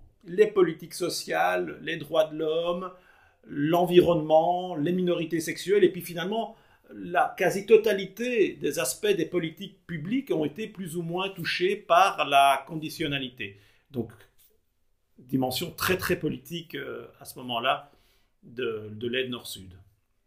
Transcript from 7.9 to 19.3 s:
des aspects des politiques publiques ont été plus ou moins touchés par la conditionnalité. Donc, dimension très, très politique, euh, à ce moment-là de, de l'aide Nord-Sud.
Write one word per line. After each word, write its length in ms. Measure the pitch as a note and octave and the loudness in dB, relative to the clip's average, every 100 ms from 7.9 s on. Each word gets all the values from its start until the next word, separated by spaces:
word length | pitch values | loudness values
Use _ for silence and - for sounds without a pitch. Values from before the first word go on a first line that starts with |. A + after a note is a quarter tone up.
| G3 F#3+ - B3 A#3 E3 | 0 -4 -6 -2 2 0
des 260 | C#3+ D3 C#3+ | 0 -4 -2
aspects 280 | - - G#3 | -4 0 0
des 180 | F3 D#3+ | 2 0
politiques 600 | F3+ D#3+ F3+ G3 - - | -2 -4 -6 -14 -16 -12
publiques 460 | E3+ D#3 C4 - | -8 -4 -2 -2
ont 140 | E3+ D3 | -2 -2
été 220 | G#3+ A3 | -4 -10
plus 280 | F#3 F#3 E3+ | -10 -10 -8
ou 60 | |
moins 280 | E3 F3 G3 | -6 -4 -6
touchés 460 | F#3+ D#3+ - F3+ G#3 | -6 -6 -2 0 -2
par 500 | - E3+ F#3+ D#3 C#3+ | 4 6 6 2 2
la 340 | C#3 C#3 C3+ - | 6 6 4 -2
conditionnalité. 920 | D#3+ D3+ - D#3 C#3 C3 B2 G2 - _ _ _ | -8 -8 -6 -4 -4 -6 -10 -14 -14 _ _ _
Donc, 220 | B2 G#2+ - - _ _ _ _ _ _ _ _ _ | -8 -8 -12 -20 _ _ _ _ _ _ _ _ _
dimension 540 | B2 C3+ B2+ B2+ E3 | -4 -2 -2 -4 -6
très, 240 | - - F#3 | -4 -2 -2
très 240 | - F3 | -2 -2
politique, 560 | D#3 B2+ - E3+ E3 C#3 | -4 -6 -10 -14 -12 -12
euh, 320 | C3+ A#2 A#2+ - | -10 -12 -14 -20
à 40 | - | -20
ce 140 | C#3 | -14
moment-là 500 | B2+ A#2 B2+ D3 - _ _ _ _ _ | -8 -2 0 0 -4 _ _ _ _ _
de, 460 | - A#2+ A#2 A2 G#2+ | -16 -8 -6 -6 -10
de 160 | G#2+ A#2 | -8 -6
l'aide 220 | B2+ | -4
Nord-Sud. 440 | B2+ | -4